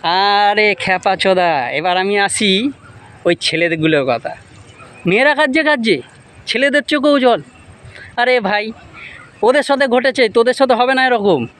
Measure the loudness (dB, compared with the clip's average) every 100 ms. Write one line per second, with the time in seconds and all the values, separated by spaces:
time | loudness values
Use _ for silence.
0 | -2 0 2 2 2 2 0 -2 -2 -2
1 | -2 0 0 2 2 0 -2 -4 -2 -2
2 | 0 0 0 0 0 0 -2 -8 -20 -20
3 | -20 -6 -4 -2 -4 -2 -2 0 0 0
4 | 0 -4 -6 -14 -20 -20 -20 -20 -20 -6
5 | -2 2 2 2 0 0 0 0 0 -2
6 | -4 -20 -20 -18 -8 -2 0 0 -2 0
7 | 2 2 2 0 -4 -20 -20 -20 -20 -20
8 | -12 -4 0 0 0 -4 -4 -12 -20 -20
9 | -20 -20 -20 -2 0 2 0 0 2 0
10 | 0 0 0 2 0 2 2 2 2 2
11 | 2 2 2 0 -2